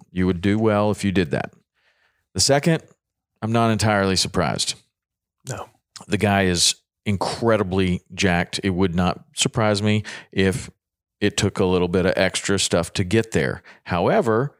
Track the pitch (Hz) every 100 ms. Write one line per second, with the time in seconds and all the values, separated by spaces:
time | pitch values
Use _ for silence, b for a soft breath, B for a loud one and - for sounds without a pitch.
0 | - 90 92 87 98 107 110 104 104 98
1 | 101 92 82 69 - - _ _ _ _
2 | _ _ _ 95 - 139 165 160 - _
3 | _ _ _ _ 110 117 113 107 110 101
4 | 98 92 - 92 73 50 - - _ _
5 | _ _ _ _ - 101 - _ _ -
6 | - 95 101 98 92 87 - - _ _
7 | - 95 - - 117 110 95 95 92 90
8 | - 92 98 87 90 - 98 87 95 85
9 | 87 - - - 139 - 107 101 107 104
10 | - B B 98 98 90 - - _ _
11 | _ - 104 - 98 - 95 90 90 92
12 | 90 - 92 - - 98 - 90 85 -
13 | 90 110 110 90 67 50 - B B 90
14 | 104 214 113 110 143 -